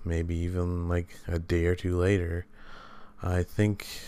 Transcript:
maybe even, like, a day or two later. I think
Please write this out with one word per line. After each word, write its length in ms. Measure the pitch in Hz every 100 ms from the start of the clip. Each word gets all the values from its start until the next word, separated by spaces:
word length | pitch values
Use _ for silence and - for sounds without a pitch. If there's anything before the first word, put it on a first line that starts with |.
maybe 320 | 90 82 85 85
even, 520 | 87 90 87 87 85
like, 300 | 87 82 - -
a 140 | 85
day 260 | 82 87 85
or 80 |
two 240 | 90 90 90
later. 480 | 92 101 85 85 - - - - - - - -
I 220 | - 90
think 420 | 90 - 104 101 - -